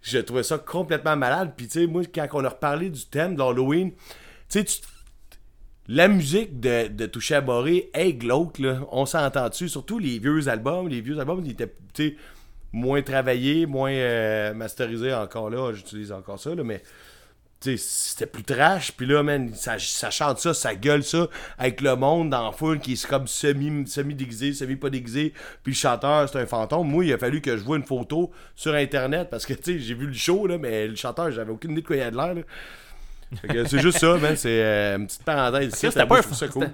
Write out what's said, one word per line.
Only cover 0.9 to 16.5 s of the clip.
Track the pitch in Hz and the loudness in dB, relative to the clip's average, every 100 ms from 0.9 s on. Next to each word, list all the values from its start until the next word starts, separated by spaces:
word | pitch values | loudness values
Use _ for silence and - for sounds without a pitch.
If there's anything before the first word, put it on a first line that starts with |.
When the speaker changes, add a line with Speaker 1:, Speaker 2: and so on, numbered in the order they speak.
| 156 151 151 | 0 2 2
Speaker 1:
malade. | 127 151 185 - | 2 2 -2 -6
Puis | 120 | -6
tu | 165 | 2
sais, | 170 | 2
moi, | 165 175 | 2 -2
quand | - 147 | -4 -2
on | 147 131 | 0 -2
a | |
reparlé | - 147 147 185 | 0 -2 0 -2
du | 143 - | -6 -6
thème | 139 175 165 | -2 -2 2
de | |
l'Halloween, | 131 123 131 156 185 | 2 2 2 2 0
tu | - - - - - - | -4 -20 -20 -20 -20 -2
sais, | 202 208 | 0 0
tu, | - - - - - - - - - - - - | -4 -8 -20 -20 -20 -20 -20 -20 -20 -20 -20 -2
la | 123 185 | 6 6
musique | 196 143 180 226 127 | 6 4 0 0 -2
de, | 131 120 110 | 2 2 0
de | 107 110 | -4 -6
Touché | 120 - 147 | -6 0 0
Amoré | 131 120 139 180 - | 2 0 4 2 0
est | - 185 | 0 0
glauque, | 127 117 131 165 - | 0 2 2 2 0
là. | 135 131 139 | -2 -2 -2
On | 127 139 | -2 0
s'entend | 165 143 143 120 | 2 2 0 -2
dessus, | - 175 | -2 -6
surtout | 143 131 226 | -6 -6 -4
les | 151 120 | -2 0
vieux | 120 156 139 | 2 2 2
albums. | 113 120 180 180 | -2 -2 -2 -2
Les | 123 | -4
vieux | 113 151 | -4 -4
albums, | 135 185 | -4 -4
ils | 156 | -6
étaient, | 107 117 - - | -6 -8 -8 -16
tu | - 151 | -2 -2
sais, | 147 - - - - - | -2 -18 -20 -20 -18 -10
moins | 110 123 139 | -2 2 2
travaillés, | 139 135 131 123 131 156 165 | 2 0 2 2 2 2 2
moins, | 135 135 | 0 0
euh, | 135 123 117 110 107 107 | 0 2 2 2 2 0
masterisés | 107 110 - 120 117 127 | -4 -10 -4 -4 -2 -2
encore | 127 98 117 107 | -2 -4 -6 -6
là. | 123 127 | -4 -4
J'utilise | 107 92 104 104 | -6 -10 -12 -10
encore | 95 95 98 | -12 -10 -10
ça, | 139 | -6